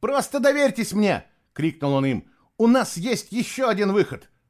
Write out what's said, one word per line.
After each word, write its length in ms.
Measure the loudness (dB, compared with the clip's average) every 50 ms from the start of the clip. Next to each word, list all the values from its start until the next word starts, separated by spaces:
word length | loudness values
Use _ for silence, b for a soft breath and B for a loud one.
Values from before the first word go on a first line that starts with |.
«Просто 400 | -4 -2 -2 -2 -2 -2 -4 0
доверьтесь 520 | 2 2 2 4 2 0 0 -2 -4 -2
мне!» 320 | 0 0 2 2 0 -2 -4 _ _ _ _ _
крикнул 400 | -6 -4 -4 -4 -2 -2 -2 0 0
он 100 | 2 0
им. 220 | 0 -2 -4 -6 b b b b b b 2
«У 80 | 4
нас 300 | 4 4 4 2 -2 -6
есть 360 | -6 -4 -4 -4 -4 -6 -8
еще 360 | -6 -6 -6 -6 -4 -2 -2 0
один 240 | 0 0 0 0
выход!» 380 | 2 0 0 0 -4 -14 -16 _ _ _ _